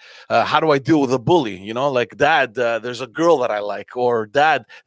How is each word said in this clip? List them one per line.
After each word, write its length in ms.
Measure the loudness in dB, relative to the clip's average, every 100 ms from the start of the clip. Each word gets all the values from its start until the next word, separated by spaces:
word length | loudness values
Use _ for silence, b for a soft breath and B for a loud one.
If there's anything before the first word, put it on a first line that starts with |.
| B B B
uh, 160 | 0
how 160 | 2 0
do 120 | 2
I 80 | 0
deal 200 | 2 2
with 140 | 2
a 60 | 0
bully?" 360 | 2 0 0 -6
You 180 | -10 -6
know, 160 | -2
like, 260 | -2 -4 -2
"Dad, 400 | 0 2 0 -2
uh, 220 | -4 -4
there's 200 | -6 -10
a 40 | -10
girl 320 | 0 2 4
that 100 | 2
I 80 | 0
like," 360 | -4 -8 -10 -4
or, 300 | 0 0 -2
"Dad, 400 | 0 2 0 -4 B